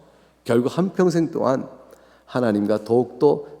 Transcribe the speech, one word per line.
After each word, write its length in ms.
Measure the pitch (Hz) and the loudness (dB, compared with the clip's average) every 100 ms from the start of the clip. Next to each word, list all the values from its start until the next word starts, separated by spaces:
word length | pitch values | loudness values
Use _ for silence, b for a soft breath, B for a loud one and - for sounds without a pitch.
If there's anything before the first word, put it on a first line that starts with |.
| b b b b | b b b b
결국 320 | - 117 123 - | 0 0 0 -2
한평생 540 | 185 180 180 170 160 | -2 0 0 2 -2
동안 380 | - 113 131 - - - b b b _ | -2 0 -2 -4 -16 -20 b b b _
하나님과 580 | 127 120 104 104 107 | -2 0 0 0 -2
더욱더 600 | 107 120 120 - 147 147 B B | 2 0 0 2 2 2 B B